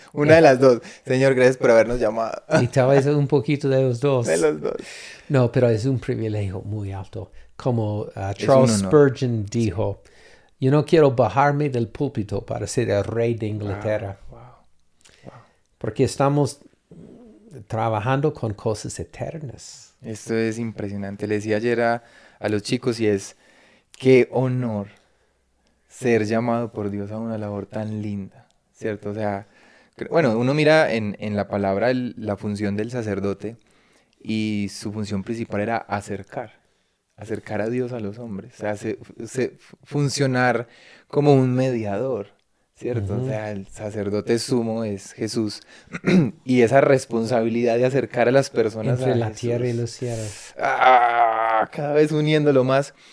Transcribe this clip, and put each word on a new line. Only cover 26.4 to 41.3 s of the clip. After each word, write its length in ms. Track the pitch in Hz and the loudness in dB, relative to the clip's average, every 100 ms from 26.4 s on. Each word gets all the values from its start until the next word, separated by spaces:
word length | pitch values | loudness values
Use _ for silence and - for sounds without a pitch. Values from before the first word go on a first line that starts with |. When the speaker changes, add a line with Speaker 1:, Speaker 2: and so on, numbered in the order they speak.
| 120 117 113 | -2 -2 -4
Speaker 1:
por 180 | 110 104 | -6 -6
Dios 200 | 101 101 | -6 -10
a 80 | 110 | -10
una 180 | 113 110 | -8 -8
labor 300 | 104 101 98 | -8 -8 -8
tan 340 | 110 107 107 | -8 -8 -6
linda, 460 | 104 101 95 - _ _ _ | -6 -8 -10 -16 _ _ _
¿cierto? 380 | - 113 104 104 | -10 -8 -6 -8
O 40 | |
sea, 340 | 104 104 101 - _ _ _ _ - | -6 -4 -6 -10 _ _ _ _ -14
cre-, 120 | - | -2
bueno, 300 | 160 135 110 | 0 2 0
uno 160 | 123 | 0
mira 380 | 151 151 160 156 | 2 4 4 4
en, 240 | 113 104 - | 0 -4 -6
en 160 | 104 101 | -6 -4
la 120 | 98 | -4
palabra 420 | 101 98 98 120 | -2 0 0 0
el, 240 | 127 123 - | 0 -4 -8
la 200 | 107 98 | -6 -6
función 400 | 107 104 101 101 | -6 -4 -4 -4
del 140 | 113 | -6
sacerdote 640 | 123 107 98 98 95 104 120 _ _ _ _ _ _ | -6 -4 -4 -4 -6 -10 -14 _ _ _ _ _ _
y 460 | 110 110 110 104 101 | -6 -4 -2 -2 -4
su 200 | - 107 | -6 -10
función 300 | 107 101 98 | -8 -6 -6
principal 360 | 95 117 113 101 | -6 -8 -6 -4
era 160 | 104 117 | -2 -4
acercar, 760 | - 101 104 98 98 139 110 _ _ _ _ _ _ - | -4 -8 -6 -10 -10 -12 -12 _ _ _ _ _ _ -16
acercar 440 | 101 101 - 104 | -10 -10 -6 -6
a 80 | 110 | -4
Dios 240 | 123 123 | -4 -4
a 80 | 123 | -6
los 180 | 101 110 | -10 -10
hombres, 360 | 117 95 131 | -12 -12 -14
o 20 | - | -8
sea, 180 | 104 104 | -6 -6
se-, 220 | 113 - - - 113 | -6 -8 -12 -16 -10
se-, 320 | 131 117 - _ - | -4 -4 -6 _ -20
funcionar 840 | - 147 143 - 135 127 123 113 120 _ - - - | -6 -2 0 0 0 2 2 0 -4 _ -20 -20 -4
como 260 | 147 147 | 2 6